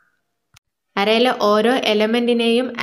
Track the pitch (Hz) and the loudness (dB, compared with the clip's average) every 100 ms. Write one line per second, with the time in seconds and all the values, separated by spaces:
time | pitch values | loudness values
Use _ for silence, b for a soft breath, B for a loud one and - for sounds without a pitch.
0 | _ _ _ _ _ _ _ _ _ - | _ _ _ _ _ _ _ _ _ -4
1 | 202 226 254 - 208 208 214 262 - 214 | 0 2 0 0 0 2 2 0 0 0
2 | 214 240 240 240 233 233 254 - | 0 0 0 0 0 0 -2 -4